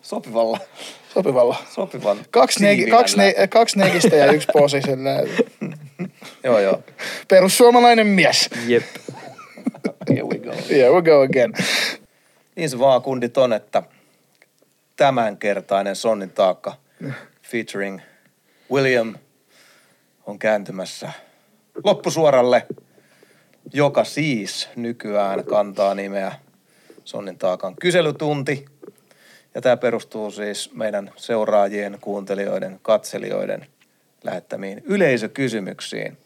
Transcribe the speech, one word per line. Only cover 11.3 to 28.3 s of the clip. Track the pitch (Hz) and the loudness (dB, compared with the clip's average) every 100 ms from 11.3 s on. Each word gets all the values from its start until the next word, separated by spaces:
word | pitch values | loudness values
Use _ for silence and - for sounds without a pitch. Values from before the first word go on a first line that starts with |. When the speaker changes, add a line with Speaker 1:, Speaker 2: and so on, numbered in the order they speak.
| 131 117 - - - - - _ _ _ _ _ - | 2 0 -2 -4 -2 -4 -8 _ _ _ _ _ -8
Speaker 1:
Niin | 160 | -6
se | 127 | 2
vaan, | 135 127 | 4 4
kundit, | 135 127 120 135 | 0 -4 -2 0
on, | 127 | 2
että | 104 - 104 85 _ _ _ _ _ _ _ _ _ _ - | 0 -2 -4 -4 _ _ _ _ _ _ _ _ _ _ 0
tämänkertainen | 143 127 110 98 107 98 - 98 101 95 | 0 2 -2 -4 -4 -4 -2 -2 -2 -4
Sonnin | 113 107 92 | -2 -2 -6
taakka | - 95 90 - - _ _ 143 135 - _ | 0 0 0 -10 -14 _ _ -14 -14 -18 _
featuring | - 120 107 101 98 95 - _ _ _ _ _ _ | -10 -10 -8 -8 -8 -10 -18 _ _ _ _ _ _
William | 135 135 123 113 101 _ _ _ _ _ _ _ _ _ _ - | -2 0 0 -2 -8 _ _ _ _ _ _ _ _ _ _ -18
on | 101 | -6
kääntymässä | 110 107 95 95 90 - - - _ _ _ _ _ - | -2 -2 -4 -10 -12 -12 -14 -16 _ _ _ _ _ -4
loppusuoralle, | - 190 175 151 156 131 123 120 - - _ _ _ _ _ _ _ _ - | -2 0 -2 2 4 4 4 2 0 -16 _ _ _ _ _ _ _ _ -10
joka | 135 143 135 | 0 0 0
siis | 107 - 160 117 95 - - - | -2 -2 -2 -2 -6 -10 -12 -10
nykyään | 117 117 107 101 98 98 | -10 -8 -4 -2 -2 -4
kantaa | - 104 101 98 98 | -2 -2 -2 -2 -2
nimeä | 98 98 98 95 78 _ _ _ _ _ - | -2 -6 -6 -8 -10 _ _ _ _ _ -20
Sonnin | - 113 98 87 | -16 -14 -12 -6
taakan | 92 92 95 90 | -4 -4 -8 -4
kyselytunti. | 180 180 156 143 151 | 0 2 0 -2 -4